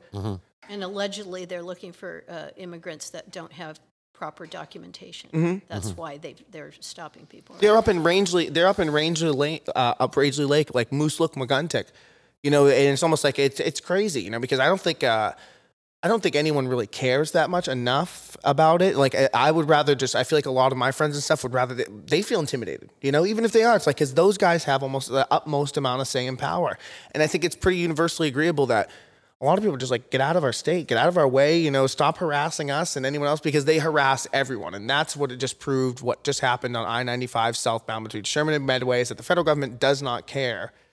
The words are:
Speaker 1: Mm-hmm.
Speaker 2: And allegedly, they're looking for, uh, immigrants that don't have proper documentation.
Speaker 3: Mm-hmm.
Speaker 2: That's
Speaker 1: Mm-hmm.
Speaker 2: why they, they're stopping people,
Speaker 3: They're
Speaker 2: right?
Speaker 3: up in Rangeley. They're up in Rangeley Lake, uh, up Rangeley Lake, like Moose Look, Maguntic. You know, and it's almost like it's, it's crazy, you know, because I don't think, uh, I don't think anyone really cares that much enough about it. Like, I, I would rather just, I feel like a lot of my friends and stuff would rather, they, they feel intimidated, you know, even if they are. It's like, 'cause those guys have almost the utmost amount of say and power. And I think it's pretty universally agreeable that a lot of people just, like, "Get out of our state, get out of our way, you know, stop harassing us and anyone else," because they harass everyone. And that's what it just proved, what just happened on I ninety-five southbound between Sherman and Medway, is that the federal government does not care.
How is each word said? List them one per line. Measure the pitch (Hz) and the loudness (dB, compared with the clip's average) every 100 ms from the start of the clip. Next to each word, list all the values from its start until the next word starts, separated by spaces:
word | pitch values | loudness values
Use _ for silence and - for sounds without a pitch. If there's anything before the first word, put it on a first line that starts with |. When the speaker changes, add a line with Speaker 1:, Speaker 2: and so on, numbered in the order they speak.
| _ | _
Speaker 1:
Mm-hmm. | 104 107 95 - _ - | -8 -6 -8 -12 _ -16
Speaker 2:
And | 208 | -12
allegedly, | 185 202 202 196 196 185 | -10 -8 -8 -8 -12 -12
they're | 180 180 | -12 -12
looking | 175 175 185 | -12 -14 -18
for, | 175 180 165 - | -18 -16 -16 -16
uh, | 170 151 - | -16 -16 -16
immigrants | 180 170 170 156 - | -16 -16 -14 -14 -14
that | 170 - | -16 -16
don't | 180 165 | -16 -16
have | - 156 156 _ _ _ | -16 -16 -16 _ _ _
proper | - 156 - 165 | -16 -14 -14 -16
documentation. | 175 156 - 170 - 180 170 - | -16 -16 -18 -20 -20 -18 -20 -6
Speaker 3:
Mm-hmm. | 160 170 185 - | 0 0 -2 -6
Speaker 2:
That's | 110 104 | -10 -8
Speaker 1:
Mm-hmm. | 90 | -10
Speaker 2:
why | 160 147 | -12 -14
they, | 160 - _ | -16 -20 _
they're | 165 147 - | -18 -18 -18
stopping | - - 160 - - | -18 -16 -18 -20 -20
people, | - - - | -20 -20 0
Speaker 3:
They're | 208 | 4
Speaker 2:
right? | 220 | 6
Speaker 3:
up | 220 | 4
in | 180 | 4
Rangeley. | 160 190 196 175 160 | 4 4 2 2 0
They're | 147 180 | 2 4
up | 202 | 4
in | 160 | 2
Rangeley | 151 156 160 165 | 2 0 0 0
Lake, | 139 147 160 - | 0 0 -2 -4
uh, | - 120 - | 0 0 2
up | 127 - | 0 2
Rangeley | 143 135 139 | 0 2 2
Lake, | 147 147 | 2 2
like | 123 117 | 0 -2
Moose | 139 151 - | 0 -2 0
Look, | 165 | -2
Maguntic. | 135 123 135 165 120 - _ _ _ _ _ | -2 0 0 0 -4 -6 _ _ _ _ _
You | 143 | 2
know, | 147 143 | 6 8
and | 139 139 | 8 6
it's | 135 | 4
almost | 165 156 | 2 2
like | 143 131 | 2 2
it's, | 139 - | 0 0
it's | 160 - | -4 -6
crazy, | - 185 214 139 | -4 -2 0 -2
you | 92 | -6
know, | 117 | -6
because | 127 135 | -2 2
I | 139 | 2
don't | 190 | 2
think, | 175 151 | -2 0
uh, | 131 110 107 - - _ _ _ _ _ | 0 2 0 -4 -16 _ _ _ _ _
I | 175 | -2
don't | 220 | 0
think | 180 | 0
anyone | 147 156 147 131 | 0 0 0 0
really | 127 104 | -2 -4
cares | - 131 131 156 | -2 0 0 2
that | 170 156 | 0 0
much | 180 175 | 0 -2
enough | 127 123 135 180 - - - | -2 0 0 -2 -8 -16 -4
about | - 143 160 170 | 0 4 4 6
it. | 190 131 | 4 4
Like, | 139 | 2
I, | - 135 | 4 2
I | 117 143 | 4 4
would | 160 151 | 4 4
rather | 151 147 | 4 4
just, | 135 131 117 | 0 0 -2
I | |
feel | 123 151 | 0 0
like | 143 | 0
a | |
lot | 127 131 | 2 2
of | 127 | 2
my | 127 | 0
friends | - 151 | 0 -2
and | 143 | -2
stuff | - 156 | -2 -2
would | 127 | -2
rather, | 127 127 | -2 -2
they, | 123 131 104 85 | -2 -6 -10 -4
they | 165 | -2
feel | 208 220 | 0 -2
intimidated, | 147 131 95 65 - _ | -2 -4 -6 -10 -14 _
you | 135 | 0
know, | 143 | 2
even | 185 220 | 2 0
if | 226 | 2
they | 226 | 4
are. | 226 214 | 4 4
It's | - | 2
like, | 135 | 0
'cause | 143 | 0
those | 131 190 190 | 4 4 4
guys | 185 170 | 4 2
have | 147 135 | 2 -2
almost | 135 135 131 | -2 -6 -2
the | 131 131 | 0 2
utmost | - 156 143 143 151 | 0 0 -2 -2 -2
amount | 135 127 | -2 -2
of | 131 | -2
say | 131 127 | -4 -4
and | 127 | -4
power. | 139 175 156 - - - - | -4 -2 -2 -4 -12 -20 -8
And | - | 0
I | 156 | 0
think | 180 | 0
it's | 165 | -4
pretty | - 180 180 | -2 0 0
universally | 170 151 165 - 156 | 0 0 -2 0 -2
agreeable | 127 165 147 131 | 0 0 2 2
that | 113 - - - _ _ _ | 2 0 -6 -20 _ _ _
a | |
lot | 135 190 | 0 2
of | |
people | 208 135 | 0 -2
just, | 127 | -2
like, | 120 - | -4 -2
"Get | 131 | 0
out | 139 175 | 2 2
of | |
our | 139 | 0
state, | - - 175 151 | -2 -2 -2 0
get | 117 | 2
out | 151 | 4
of | 180 | 4
our | 139 | 4
way, | 135 147 170 | 4 4 4
you | 156 | 2
know, | 135 135 | 2 2
stop | - 147 - | 2 0 0
harassing | 170 143 156 - 143 | -2 -2 -2 -4 -4
us | 139 170 147 | -2 -4 -4
and | 131 | -4
anyone | 147 143 | -2 0
else," | 151 | 0
because | 160 147 139 | 0 2 2
they | 156 | 2
harass | 156 151 135 135 - | 2 2 4 2 0
everyone. | 135 135 117 82 | -2 -2 -6 -10
And | 98 110 | -8 -2
that's | 143 156 143 | 0 0 -2
what | 139 | -4
it | 127 | -4
just | 131 - | -8 -6
proved, | - 135 131 123 | -4 0 -2 -2
what | 120 - | -4 -4
just | - 139 | -4 0
happened | 131 123 123 120 | 0 0 -2 -4
on | 101 | -4
I | 117 | -2
ninety-five | 123 123 127 117 117 117 | -2 -4 -4 -2 -2 0
southbound | 120 113 - 113 | -2 -2 -4 -10
between | 110 110 | -10 -10
Sherman | 104 151 156 | -4 -2 0
and | 151 135 | 0 0
Medway, | 127 127 123 | 0 0 0
is | 123 | 0
that | 117 | -4
the | |
federal | - 175 | -2 2
government | 160 147 135 117 | 2 0 -2 0
does | 131 139 | 0 2
not | 139 120 - | -2 -6 -6
care. | 139 127 101 107 - _ | -6 -4 -6 -10 -16 _